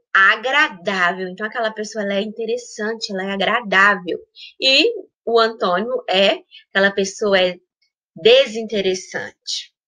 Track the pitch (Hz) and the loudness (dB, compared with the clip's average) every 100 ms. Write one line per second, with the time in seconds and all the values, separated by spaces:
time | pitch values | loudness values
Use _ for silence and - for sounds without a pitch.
0 | _ 190 196 220 247 285 302 185 190 190 | _ 2 4 2 0 2 0 -2 -4 0
1 | 175 185 185 190 214 247 220 220 214 220 | 0 0 -6 -8 -8 -4 -4 -4 -8 -6
2 | 202 202 214 220 220 240 - - 214 220 | -4 -2 -4 -6 -4 -6 -6 -8 -6 -6
3 | 214 190 196 196 185 233 208 190 202 190 | -6 -6 -4 -2 -2 -2 2 4 4 4
4 | 175 - - - - - 262 277 453 453 | -4 -8 -10 -20 -20 -4 2 2 2 -2
5 | - _ 220 226 226 226 196 180 233 254 | -12 _ 0 2 2 0 -2 0 -2 -6
6 | - 185 196 359 _ - _ 196 196 202 | -2 2 2 0 _ -20 _ 0 0 0
7 | 190 - 208 190 180 175 _ _ _ _ | -4 -2 0 2 2 -2 _ _ _ _
8 | _ - 220 262 254 220 220 214 190 185 | _ 0 6 6 4 -2 -6 -2 -2 -2
9 | - 151 104 - - - - _ | -6 -10 -10 -14 -10 -10 -12 _